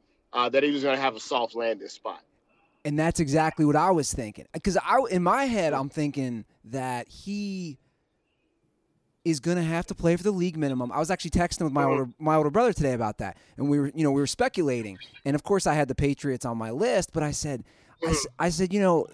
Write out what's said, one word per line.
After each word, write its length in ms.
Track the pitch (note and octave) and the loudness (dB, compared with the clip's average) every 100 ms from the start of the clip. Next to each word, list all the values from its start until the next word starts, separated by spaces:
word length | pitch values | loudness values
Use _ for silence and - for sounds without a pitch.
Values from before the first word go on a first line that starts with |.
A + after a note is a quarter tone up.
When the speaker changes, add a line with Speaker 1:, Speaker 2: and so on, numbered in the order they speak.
| _ _ _ | _ _ _
Speaker 1:
uh, 160 | B2 B2 | -2 2
that 140 | C3+ | 2
he 80 | D3 | 2
was 120 | C#3+ | 0
gonna 140 | C#3 C3+ | 0 0
have 200 | C3 A2 | 0 -4
a 40 | |
soft 340 | - C3 A#2 | -4 -2 -2
landing 340 | A2+ A#2 G#2 G2 | -2 -4 -4 -8
spot. 340 | - G#2+ F2 _ _ _ _ _ _ | -12 -12 -12 _ _ _ _ _ _
Speaker 2:
And 140 | D3+ D3 | -4 0
that's 220 | E3 E3+ | 0 0
exactly 440 | D3 D#3 D#3 - | 0 2 2 2
what 120 | D3+ D3 | 4 4
I 140 | F3 | 4
was 220 | F3 C3+ | 2 0
thinking. 340 | - G#2+ - - E3 | -4 -8 -12 -14 -6
'Cause 140 | G3+ F3+ | 0 0
I, 240 | D#3+ A#3+ C4+ | 4 2 4
in 120 | F3+ | 2
my 220 | F3+ A#3 | 2 2
head, 280 | C#4 A3+ D#3+ | 2 0 0
I'm 160 | C#3+ C#3 | 0 -4
thinking 560 | - D3 C#3 C3 A#2 G#2 _ | -2 -4 -2 -4 -6 -12 _
that 440 | G#2+ C3 B2+ B2 A#2 | -10 -8 -4 -6 -8
he 680 | - G3 G3+ G#3 F#3+ F3 C3 _ _ _ _ _ _ _ _ _ _ _ _ _ _ | -14 -8 -6 -6 -6 -8 -12 _ _ _ _ _ _ _ _ _ _ _ _ _ _
is 140 | E3+ D3+ | -2 -2
gonna 240 | D#3+ F3+ | 0 0
have 240 | D#3+ E3 F3+ | 0 -2 -4
to 80 | |
play 220 | - E3+ E3+ | 0 2 2
for 80 | |
the 80 | G3 | 0
league 240 | F#3+ F3+ D#3 | 0 -2 0
minimum. 340 | C#3+ B2+ B2 | -2 -2 -2
I 80 | G#2+ | -2
was 120 | D#3 | -2
actually 200 | F3+ E3 | -2 -2
texting 320 | F3+ F3 - | 0 0 0
with 100 | D#3+ | -2
my 100 | C#3+ | 2
Speaker 1:
Mm-hmm. 80 | C#3 | 2
Speaker 2:
older, 200 | C3+ B2+ - | 2 -2 -4
my 160 | D#3 | 2
older 160 | D#3 D3+ | 2 4
brother 220 | F3+ B3 | 4 2
today 200 | F3+ C#3+ | 2 0
about 260 | B2 A2 - | 0 -2 -4
that, 180 | G2 - _ - | -10 -10 _ -4
and 120 | C#3 | 0
we 100 | C#3+ | 2
were, 140 | C#3 | 0
you 80 | D#3 | 0
know, 80 | D3+ | 2
we 100 | C#3 | 2
were 60 | C#3 | 0
speculating. 720 | - B3 - D3 B2+ G#2+ F#2+ - - | 0 0 0 0 0 -4 -10 -18 -10
And 120 | C3+ D3 | -2 -2
of 80 | |
course, 220 | - G3 F3 | 2 0 2
I 80 | |
had 120 | D3+ C#3 | 2 0
the 80 | |
Patriots 500 | C3 C#3+ C#3 C#3+ B2+ | 0 0 0 -2 -4
on 140 | B2 A#2 | -4 -6
my 120 | A2 | -4
list, 420 | B2+ A#3 A3 - | -2 0 0 0
but 100 | D#3+ | -2
I 80 | F3 | -2
said, 320 | - D3+ C3 - _ _ - | -4 -6 -6 -10 _ _ -6
I 60 | E3 | -2
s-, 160 | D#3 - | -2 -2
Speaker 1:
Mm-hmm. 180 | - | -2
Speaker 2:
I 40 | E3+ | -2
said, 220 | E3 F#3 | 0 0
you 80 | G3+ | 2
know, 260 | F#3+ E3 - | 4 4 0